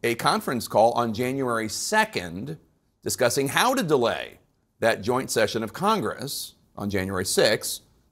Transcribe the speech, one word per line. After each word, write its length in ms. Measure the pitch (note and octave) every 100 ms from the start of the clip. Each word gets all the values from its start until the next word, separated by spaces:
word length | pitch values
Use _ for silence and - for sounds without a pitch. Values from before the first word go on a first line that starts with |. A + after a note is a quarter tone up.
a 120 | A#2
conference 520 | A#2 C#3+ G3+ G3 B2 -
call 260 | A2+ A2+
on 200 | A#2 A#2
January 560 | G#2+ B2+ C#3 B2+ A2+ A2
second, 880 | - - G#3+ G#3+ - F2 F2 C3+ D#3 _ _ _ _
discussing 460 | - - B2 C#3 C#3
how 260 | E3 A#3
to 80 | C4+
delay 560 | F3 C#3+ A#2 D#2 A#1+ - _ _ _ _
that 220 | A2 -
joint 280 | G2+ B2 C3
session 320 | A#2+ G#2 A2+
of 120 | A2
Congress 800 | - G3 G#3+ G#2+ - C#3 - - - _ -
on 100 | G2+
January 380 | G2+ F#2+ F#2+ F#2+
sixth 540 | - B2+ A2+ - - _ _ _